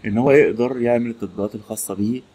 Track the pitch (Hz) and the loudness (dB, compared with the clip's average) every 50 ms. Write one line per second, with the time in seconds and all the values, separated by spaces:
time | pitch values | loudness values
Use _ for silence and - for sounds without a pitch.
0 | - 113 101 113 127 147 139 147 135 78 - 110 120 123 131 127 120 120 120 120 | -4 -2 0 2 4 6 6 6 6 4 2 0 -2 -2 -2 -2 0 0 0 0
1 | 120 117 113 - 104 90 90 101 98 104 - 110 104 - 110 - - - 98 95 | 0 -4 -6 -8 -10 -10 -6 -6 -6 -6 -6 -12 -12 -10 -10 -10 -8 -8 -4 -4
2 | 104 110 123 127 - _ | -2 -2 -2 -6 -8 _